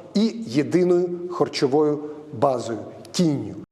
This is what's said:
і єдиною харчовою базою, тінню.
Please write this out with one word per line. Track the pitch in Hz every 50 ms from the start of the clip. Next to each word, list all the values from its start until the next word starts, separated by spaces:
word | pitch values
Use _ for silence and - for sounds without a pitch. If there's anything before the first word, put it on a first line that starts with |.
| - - -
і | 202 226 220 - - -
єдиною | - 117 147 139 117 - 175 180 180 175 175 180 175 175 - - -
харчовою | - - 190 180 - - 151 131 131 151 151 147 147 147 - - - - - - - 113
базою, | 135 139 131 120 110 110 113 104 110 - - - - -
тінню. | - - 180 156 143 127 110 98 92 - - _